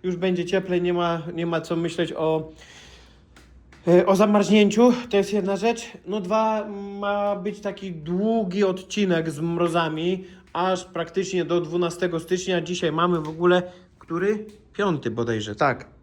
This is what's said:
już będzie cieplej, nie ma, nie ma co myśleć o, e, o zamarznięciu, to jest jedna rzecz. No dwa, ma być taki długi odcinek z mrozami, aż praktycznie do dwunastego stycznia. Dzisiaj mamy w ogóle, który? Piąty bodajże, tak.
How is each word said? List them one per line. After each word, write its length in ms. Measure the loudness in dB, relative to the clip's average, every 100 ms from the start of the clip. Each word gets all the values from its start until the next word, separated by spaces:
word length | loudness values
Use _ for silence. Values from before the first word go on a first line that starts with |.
już 120 | -6
będzie 300 | -2 -2 0
cieplej, 360 | 0 -2 0 0
nie 120 | 0
ma, 280 | 0 0 -2 -6
nie 120 | -6
ma 160 | -2 -4
co 140 | -2
myśleć 380 | -2 -2 -2 -4
o, 380 | -2 0 0 -4 -16 -20 -20 -20 -20 -20 -20 _ -20 -20 -20 -20 -4 6
e, 180 | 6
o 100 | 6
zamarznięciu, 760 | 4 6 4 6 6 6 6 6 4 0
to 80 | 0
jest 160 | 2
jedna 220 | -2 -2
rzecz. 360 | 0 -2 -2 -10 -16 -8
No 140 | -6
dwa, 460 | 0 0 2 -2 -4 -10 -10 -6
ma 360 | -2 0 -2
być 240 | -2 -6 -6
taki 320 | -8 -8 -10
długi 720 | -10 -4 -2 2 0 0 2
odcinek 640 | 2 0 -6 -2 2 2 0
z 100 | -4
mrozami, 840 | -4 0 0 0 -2 -2 -2 -2 -6 -20 -10
aż 320 | -2 -2 -2
praktycznie 600 | -4 -8 -4 -4 -2 -2
do 160 | 0 0
dwunastego 580 | 0 -2 -2 -2 -2 -4
stycznia. 420 | -2 -4 0 -2
Dzisiaj 300 | -2 -2 -2
mamy 300 | 0 2 0
w 80 | -2
ogóle, 340 | 0 4 4 2 -14 -20 _
który? 460 | -8 -2 0 -2 -6 -18 -14
Piąty 380 | -4 -2 0 -4
bodajże, 440 | -4 -2 -2 -4
tak. 320 | 0 0 0 -10 -20